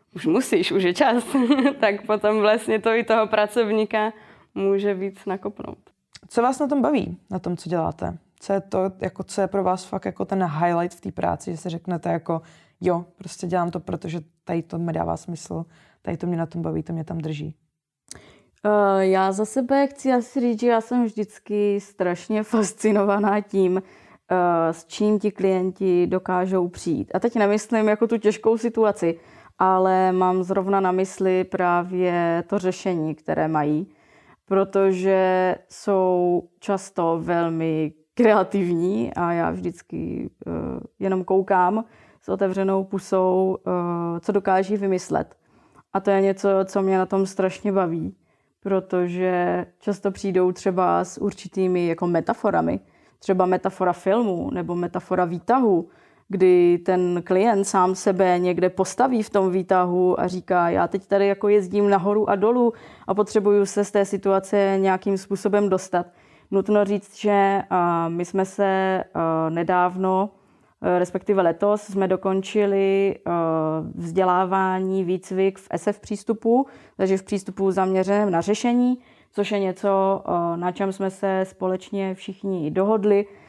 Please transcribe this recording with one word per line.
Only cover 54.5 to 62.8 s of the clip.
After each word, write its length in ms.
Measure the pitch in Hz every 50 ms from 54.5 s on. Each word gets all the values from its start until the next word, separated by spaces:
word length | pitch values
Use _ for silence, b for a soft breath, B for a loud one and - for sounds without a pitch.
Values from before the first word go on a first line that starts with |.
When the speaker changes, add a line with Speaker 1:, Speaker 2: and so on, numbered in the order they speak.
Speaker 3:
nebo 240 | 185 180 170 165 175
metafora 500 | 175 175 170 - 180 - - 190 180 180
výtahu, 640 | 170 175 170 - - 240 269 254 220 190 165 165 b b b b b b b b b
kdy 500 | 196 185 190 185 180 180 175 175 175 170
ten 440 | 175 - 185 180 180 175 175 175 170
klient 400 | - 190 185 202 240 220 196 196
sám 300 | 196 - 190 180 185 185
sebe 440 | 190 - 208 190 180 196 185 180 175
někde 320 | 180 180 175 175 175 180
postaví 520 | 185 - 185 - - - 247 269 254 220 214
v 80 | -
tom 200 | - 202 190 190
výtahu 720 | 175 190 180 - 190 185 180 180 175 180 185 180 180 -
a 60 | -
říká: 420 | 180 180 185 - - 185 175 170 170
„Já 200 | 175 185 175 -
teď 180 | - 196 -
tady 200 | - 202 196 202
jako 220 | 196 196 196 - 202
jezdím 420 | 208 208 190 180 190 202 202 202
nahoru 400 | 202 190 170 202 208 214 208 202
a 60 | 202
dolů 360 | 196 196 220 240 247 240 233 226 B